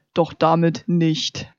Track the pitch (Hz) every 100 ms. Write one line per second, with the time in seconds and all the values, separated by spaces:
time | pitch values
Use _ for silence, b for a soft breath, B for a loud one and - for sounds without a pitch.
0 | _ - 160 - 160 165 165 - - 170
1 | 165 156 - - -